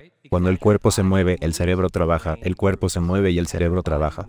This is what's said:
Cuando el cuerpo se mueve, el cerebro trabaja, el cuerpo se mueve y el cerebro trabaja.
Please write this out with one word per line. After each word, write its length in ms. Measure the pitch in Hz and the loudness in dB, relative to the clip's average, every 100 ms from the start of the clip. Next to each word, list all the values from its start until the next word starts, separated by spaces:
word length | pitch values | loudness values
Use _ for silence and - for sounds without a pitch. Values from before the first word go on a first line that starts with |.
| 156 _ - | -20 _ -6
Cuando 200 | 90 90 | 0 0
el 100 | 92 | 2
cuerpo 320 | - 208 110 | 2 2 2
se 140 | 104 | 2
mueve, 320 | 95 95 90 87 | 2 2 2 0
el 140 | 80 | -2
cerebro 340 | 80 87 90 90 | -2 0 0 0
trabaja, 480 | 90 82 82 85 78 | 0 0 0 -2 -6
el 140 | 92 90 | -4 -2
cuerpo 320 | 98 92 92 | -2 0 -2
se 100 | 87 | -2
mueve 320 | 85 95 95 | 0 0 2
y 80 | 85 | 0
el 80 | 85 | -2
cerebro 380 | 87 85 90 | -2 0 0
trabaja. 420 | 82 76 76 80 | -2 -2 -2 -4